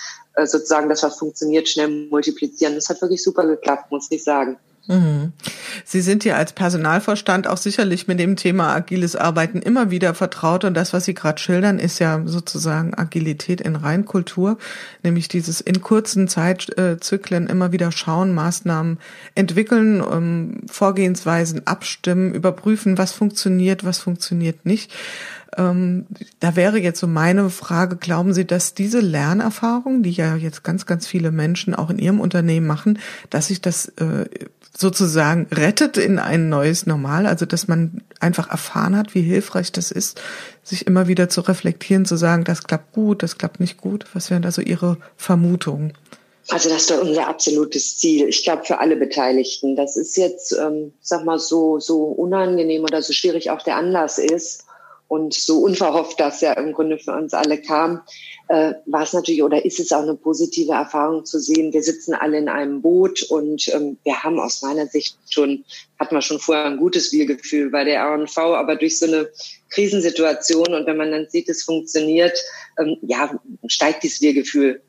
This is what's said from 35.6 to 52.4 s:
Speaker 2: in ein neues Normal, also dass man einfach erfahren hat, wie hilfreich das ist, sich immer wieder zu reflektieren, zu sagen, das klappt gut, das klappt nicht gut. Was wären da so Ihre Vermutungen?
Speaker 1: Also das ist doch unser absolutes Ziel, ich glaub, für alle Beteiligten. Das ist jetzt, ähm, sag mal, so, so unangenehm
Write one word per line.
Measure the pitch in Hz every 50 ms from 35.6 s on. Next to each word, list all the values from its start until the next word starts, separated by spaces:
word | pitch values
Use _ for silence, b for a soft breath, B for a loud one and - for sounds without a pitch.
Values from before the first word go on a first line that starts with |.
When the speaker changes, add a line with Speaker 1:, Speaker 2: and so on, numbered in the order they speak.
| 151 185 208 - 302 277 -
Speaker 2:
in | 214 - - 196 170
ein | - - 143 165 165 160
neues | 151 143 143 156 170 - -
Normal, | 175 156 151 135 139 147 170 208
also | 202 175 165 170
dass | - - 170 -
man | - 165 165 165 165 175 - - _ - -
einfach | 165 170 175 - 165 -
erfahren | - 160 - - - - - 180 190
hat, | 208 208 208 -
wie | 190
hilfreich | 165 170 185 190 208 - - 185 175 -
das | - 175 165 -
ist, | - - - - - B B B B B B B B B
sich | _ - 185 180 -
immer | 196 180 185 185 175
wieder | 185 185 180 180
zu | - 180
reflektieren, | 175 - 180 - - 170 170 - - - 196 190 190
zu | 185 180
sagen, | 165 170 165 170 170 170
das | 170 175 - -
klappt | - 165 156 - _
gut, | - 220 214 208 202 202
das | - 170 - -
klappt | - 170 - -
nicht | 180 175 - -
gut. | - 190 202 208 - -
Was | - 180 - -
wären | 185 175
da | 170 175
so | 170 -
Ihre | - - 180 165 180 175 170 147 B B B
Vermutungen? | - - - 185 170 170 175 180 180 - 156 143 147 151 156 - - _ B B B B B B B B -
Speaker 1:
Also | 170 170 - 165
das | 160 160
ist | - -
doch | 170 139
unser | 185 160 151 165 160
absolutes | 156 156 - - 156 151 147 151 147 - 143 - - -
Ziel, | - - 165 156 147 143 -
ich | - - -
glaub, | 180 160 - -
für | - 175 -
alle | 127 160 156
Beteiligten. | 131 139 135 - 147 131 127 131 131 123 - - - - 135 135
Das | 139 143 139 147
ist | - 165 - - 190
jetzt, | 185 180 180 180 - -
ähm, | - - 151 156 151 151 151 147 - _
sag | - - 175 170 160
mal, | 165 165 151
so, | - - 165 165 160 156 156 147
so | 147 - 165 156 151
unangenehm | 151 - - 175 180 190 190